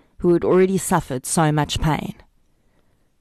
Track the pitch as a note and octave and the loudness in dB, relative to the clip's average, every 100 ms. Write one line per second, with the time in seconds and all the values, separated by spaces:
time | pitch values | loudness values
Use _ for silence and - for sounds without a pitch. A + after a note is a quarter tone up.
0 | _ - F3 E3+ G2+ F3+ F#3 F#3+ - F3 | _ -4 2 2 4 2 2 0 -2 -2
1 | - C3 - - D#3 D3+ D3 - D#3 D3 | -2 -8 -4 0 2 0 -2 -2 -2 -2
2 | - - _ _ _ _ _ _ _ _ | -6 -14 _ _ _ _ _ _ _ _
3 | _ _ | _ _